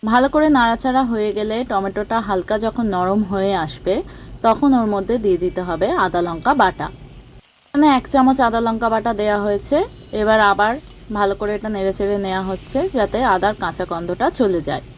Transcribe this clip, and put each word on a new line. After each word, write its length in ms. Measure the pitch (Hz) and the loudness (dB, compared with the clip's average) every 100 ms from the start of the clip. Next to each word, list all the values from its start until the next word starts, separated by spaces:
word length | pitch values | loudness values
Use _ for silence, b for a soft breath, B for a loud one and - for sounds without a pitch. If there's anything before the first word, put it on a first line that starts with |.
ভালো 240 | 220 240 262 | 2 2 4
করে 180 | 302 302 | 4 4
নাড়াচাড়া 540 | 285 233 226 254 254 | 4 4 2 0 0
হয়ে 260 | 262 226 214 | 0 0 -2
গেলে, 240 | 202 214 220 | -2 -2 -4
টমেটোটা 520 | 247 208 196 190 208 226 | -2 -2 -2 -4 -2 -2
হালকা 360 | 208 196 175 214 | 0 -2 -2 -2
যখন 260 | 220 220 226 | -2 -2 -2
নরম 340 | 185 180 202 | 0 0 0
হয়ে 300 | 202 196 196 196 | 0 0 0 0
আসবে, 380 | 156 - - 208 392 B B B | -4 -6 -2 -2 -4 B B B
তখন 260 | 233 220 285 | 0 2 4
ওর 120 | 254 220 | 2 2
মধ্যে 280 | 202 190 233 | -2 -2 0
দিয়ে 200 | 208 180 | 0 0
দিতে 240 | 180 175 | 0 -4
হবে 260 | 180 165 196 349 | -4 -2 0 2
আদা 220 | 185 175 | 0 0
লঙ্কা 300 | 175 165 190 | -2 -2 0
বাটা। 320 | 285 196 - 156 - - - - - _ _ | 4 2 2 -10 -10 -20 -20 -20 -20 _ _
এখানে 260 | _ 285 302 269 | _ 2 4 4
এক 80 | 240 | 2
চামচ 300 | 277 254 269 | 2 4 4
আদা 200 | 240 226 | 2 2
লঙ্কা 280 | 233 226 233 | -2 0 0
বাটা 240 | 220 220 | 0 -2
দেয়া 240 | 214 208 208 | -2 0 0
হয়েছে। 380 | 208 202 - 294 440 - - | 0 -2 0 -2 -2 -8 -10
এবার 260 | 214 214 220 | -2 2 4
আবার 320 | 208 196 208 262 - - - | 4 4 2 0 -8 -20 -8
ভালো 220 | 208 202 | 0 0
করে 180 | 196 208 | 0 -4
এটা 140 | 208 214 | -4 -4
নেড়েচেড়ে 480 | 208 190 190 202 208 | -2 -2 -2 -2 -2
নেওয়া 240 | 196 190 | -2 -4
হচ্ছে, 360 | 190 185 - - 370 | -4 -8 -6 -4 -2
যাতে 240 | 277 208 214 | 0 -2 0
আদার 300 | 254 185 190 | 0 2 0
কাঁচা 300 | 208 175 160 | -2 -6 -6
গন্ধটা 420 | 180 170 175 175 262 | -6 -6 -6 -2 -2
চলে 300 | - 220 180 | 0 0 0
যায়। 220 | 147 135 - | -2 -8 -10